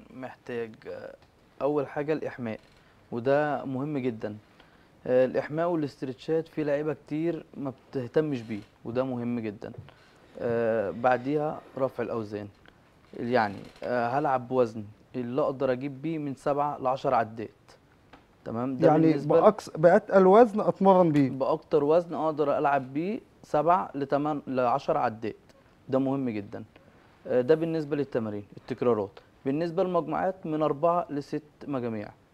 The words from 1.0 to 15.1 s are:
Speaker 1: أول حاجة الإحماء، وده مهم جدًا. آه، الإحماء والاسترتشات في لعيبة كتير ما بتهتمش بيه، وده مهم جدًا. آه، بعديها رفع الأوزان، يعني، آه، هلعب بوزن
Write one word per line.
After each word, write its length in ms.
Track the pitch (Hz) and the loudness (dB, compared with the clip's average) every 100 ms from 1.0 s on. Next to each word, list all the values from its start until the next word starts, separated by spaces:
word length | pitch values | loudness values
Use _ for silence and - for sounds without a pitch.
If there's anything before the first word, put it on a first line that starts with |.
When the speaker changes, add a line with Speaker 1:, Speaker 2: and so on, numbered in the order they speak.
| 110 - _ _ _ - | -14 -18 _ _ _ -4
Speaker 1:
أول 260 | 135 147 135 | -2 0 -2
حاجة 260 | - 147 | -4 -4
الإحماء، 460 | 156 131 - 120 107 _ _ _ _ _ | -4 -6 -8 -8 -8 _ _ _ _ _
وده 540 | 120 120 143 151 135 135 | -4 2 2 2 -2 -4
مهم 320 | 127 147 147 | -6 -4 -4
جدًا. 380 | 123 110 107 107 - - - _ _ _ - | -4 -4 -8 -12 -18 -20 -20 _ _ _ 0
آه، 180 | 127 127 | 2 4
الإحماء 440 | 82 131 151 170 | 0 -2 -2 -2
والاسترتشات 800 | 170 143 - 135 127 - 160 160 | -2 -4 -6 -10 -8 -4 -2 -2
في 160 | - | -4
لعيبة 300 | 147 143 156 | -2 -2 -2
كتير 520 | 143 - 151 165 160 - - | -6 -6 -4 -2 -4 -8 -10
ما 160 | 139 - _ | -10 -10 _
بتهتمش 500 | 139 120 160 156 131 | -8 -2 0 0 -2
بيه، 180 | 113 107 - _ 113 | -6 -10 -10 _ -6
وده 180 | 117 | -4
مهم 360 | 131 120 120 120 | -2 -4 -4 -4
جدًا. 320 | 110 101 107 - - - _ _ - - | -6 -8 -12 -14 -20 -20 _ _ -20 -8
آه، 520 | 120 117 113 110 98 | -4 0 0 0 -2
بعديها 680 | 113 127 123 127 151 151 160 - - | 0 2 2 0 -2 -2 -6 -10 -4
رفع 260 | 131 - | -4 -4
الأوزان، 440 | 117 117 104 104 101 - - - _ _ _ - | -6 -6 -6 -8 -10 -16 -20 -20 _ _ _ -8
يعني، 360 | 120 123 107 101 107 - | 0 0 0 -4 -14 -10
آه، 240 | 95 123 117 | -4 -2 0
هلعب 400 | 135 151 131 120 | 0 0 -2 0
بوزن 360 | 127 117 113 104 - _ | 0 0 -2 -12 -16 _